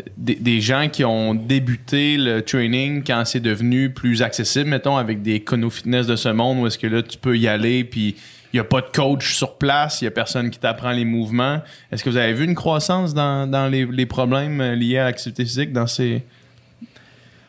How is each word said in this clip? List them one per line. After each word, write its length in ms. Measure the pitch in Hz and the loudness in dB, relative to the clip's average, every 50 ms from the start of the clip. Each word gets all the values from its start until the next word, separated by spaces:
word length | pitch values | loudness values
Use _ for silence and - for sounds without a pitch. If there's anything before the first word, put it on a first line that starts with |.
| - - 101 107 | -10 -14 -12 -8
des, 180 | 120 117 - | -2 -2 -2
des 240 | - 113 120 117 113 | 0 2 2 2 2
gens 300 | 107 110 135 135 147 156 | 2 2 2 2 0 -2
qui 160 | 147 - 139 | 0 0 0
ont 300 | 120 113 113 110 110 110 | 2 2 0 0 0 -2
débuté 840 | 113 113 120 131 135 131 123 123 117 - - - 143 147 147 147 143 | -2 0 0 0 2 2 0 -2 -4 -4 -2 0 0 2 2 0 0
le 240 | 135 123 113 110 | 0 0 0 0
training 600 | 110 - - 131 120 113 120 127 135 139 147 143 135 | -2 0 0 0 2 2 0 0 0 -2 -2 -4 -2
quand 180 | - 127 117 113 | 0 0 0 0
c'est 140 | - - 131 | 0 -2 0
devenu 520 | 117 113 107 101 117 120 123 127 135 131 | 0 0 0 2 2 2 4 2 2 0
plus 300 | 131 - - 123 117 113 | -2 -2 0 0 2 2
accessible, 480 | 123 110 - - 117 - - 135 147 147 | 0 0 0 -2 -2 0 0 0 0 2
mettons, 280 | 151 127 - 139 139 135 | 0 0 2 2 0 2
avec 240 | 120 107 113 101 | 0 0 -2 -2
des 180 | 101 110 107 107 | 0 0 0 0
Kono 280 | 107 - 131 117 113 117 | 0 0 0 0 0 0
Fitness 380 | - - - 120 123 123 120 113 | -2 -4 -2 0 0 2 2 2
de 100 | 117 110 | 0 0
ce 120 | - 123 | 0 0
monde, 300 | 110 110 117 127 131 127 | 2 2 2 2 2 2
où 80 | 120 113 | 0 0
est-ce 100 | 107 - | -2 -2
que 100 | - 113 | -2 0
là, 140 | 110 117 | 0 0
tu 160 | 113 - - - | -2 -2 -8 -4
peux 200 | - 131 120 113 | 0 2 2 4
y 100 | 113 113 | 4 2
aller, 380 | 107 107 110 117 123 127 123 | 2 2 2 2 2 0 0
puis 300 | 117 - 117 107 104 98 - - - - - - - | -2 -2 -2 -2 -2 -2 -4 -12 -20 -20 -20 -14 -2
il 60 | - 123 | -2 -2
y 20 | |
a 60 | 110 | 2
pas 160 | - - 131 | 2 2 0
de 60 | 127 - - | 0 0 0
coach 420 | - 143 135 143 135 - - - | 0 2 2 2 0 0 -2 0
sur 220 | - 139 - - - | 0 -2 -2 -2 -2
place, 440 | 143 139 139 147 147 151 - - | 0 2 4 2 2 0 -2 -4
il 40 | 123 | -4
y 20 | 113 | -2
a 40 | |
personne 380 | - 113 113 - - 127 120 120 | -2 -2 -4 -2 -2 -2 -2 -4
qui 100 | - - | -4 -2
t'apprend 320 | - 120 113 110 123 123 | -2 -2 -2 0 -4 -2
les 140 | 123 120 120 | -2 0 0
mouvements. 560 | 117 113 117 113 107 113 120 123 135 143 151 156 - - - - _ | 0 0 0 0 0 0 0 2 0 0 -4 -6 -10 -20 -20 -14 _
Est-ce 120 | - 110 - | -8 -4 -2
que 60 | 139 | 0
vous 80 | 120 127 | 2 2
avez 160 | 120 110 113 | 2 2 2
vu 100 | 117 151 | 0 0
une 120 | 170 175 | 0 0
croissance 580 | 165 - 170 160 151 147 - 180 185 185 165 147 | 0 0 0 0 0 0 0 0 0 0 0 0
dans, 360 | 151 147 143 139 139 139 135 | 0 0 0 0 0 -2 0
dans 180 | 135 135 135 135 | 0 0 0 2
les, 180 | 135 131 131 | 0 0 0
les 200 | 120 127 127 127 | 0 0 -2 -2
problèmes, 540 | 123 - - 127 123 131 135 143 151 151 143 | -2 0 0 0 2 2 0 0 -2 -2 -2
euh, 160 | 131 123 120 | 0 0 0
liés 220 | 120 120 117 123 131 | 0 0 2 2 2
à 80 | 131 | 2
l'activité 400 | 127 117 - - 123 117 - 123 | 0 0 -4 -8 -10 -4 -4 -4
physique 260 | 117 120 127 147 151 | -4 -2 -4 -4 -2
dans 160 | 135 120 117 117 | 0 0 0 0
ces 360 | - - 131 120 117 117 - - _ - - - _ - _ _ _ _ - - _ - - - - - - - - - _ | 0 0 0 0 0 -2 -4 -8 _ -20 -20 -20 _ -20 _ _ _ _ -20 -20 _ -20 -20 -20 -20 -20 -20 -20 -20 -20 _